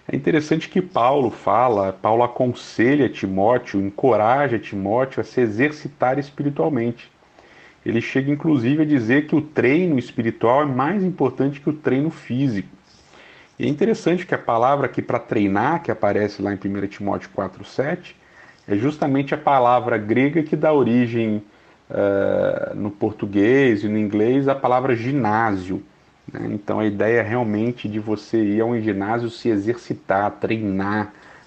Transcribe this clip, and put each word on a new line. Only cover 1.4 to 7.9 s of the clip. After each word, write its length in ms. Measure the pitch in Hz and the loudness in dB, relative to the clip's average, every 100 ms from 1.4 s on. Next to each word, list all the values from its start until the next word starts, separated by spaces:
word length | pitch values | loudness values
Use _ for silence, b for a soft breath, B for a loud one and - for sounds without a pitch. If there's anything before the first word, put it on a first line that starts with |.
| - 104 127 104 95 | 0 2 4 2 0
Paulo 300 | 95 104 117 | -2 0 2
aconselha 840 | 120 - 127 117 - - 113 147 117 | 2 0 -2 -2 -10 2 4 4 2
Timóteo, 720 | - 101 95 101 127 - 98 | 0 -4 2 2 2 0 -2
encoraja 760 | 98 - 135 107 107 135 143 113 | -2 0 2 4 4 2 2 -2
Timóteo 640 | - 101 95 117 131 - | -4 -6 -2 0 -2 -4
a 40 | |
se 160 | - - | -4 0
exercitar 760 | 120 101 143 147 - - 127 135 | 0 2 0 -2 -14 -2 0 0
espiritualmente. 920 | 143 - 143 139 165 135 117 117 - _ B B B B B B | -4 -6 -4 -2 -2 0 -2 -4 -14 _ B B B B B B
Ele 160 | - | -4